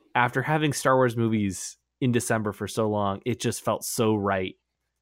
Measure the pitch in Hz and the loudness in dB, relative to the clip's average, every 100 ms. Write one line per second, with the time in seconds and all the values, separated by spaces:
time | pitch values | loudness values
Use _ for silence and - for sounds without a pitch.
0 | _ 120 123 135 127 156 151 135 139 131 | _ 0 2 0 0 0 0 0 2 4
1 | 127 117 117 110 101 92 - - _ - | 4 2 0 2 0 -4 -10 -16 _ -2
2 | 131 117 - 113 107 98 101 - 110 104 | 0 2 2 -2 -2 -4 -6 -2 0 0
3 | 101 98 - 110 120 - - 104 - - | -2 -2 -4 -4 -4 -4 -2 -4 -4 0
4 | 110 110 101 98 92 - _ _ _ _ | 2 2 0 -2 -4 -8 _ _ _ _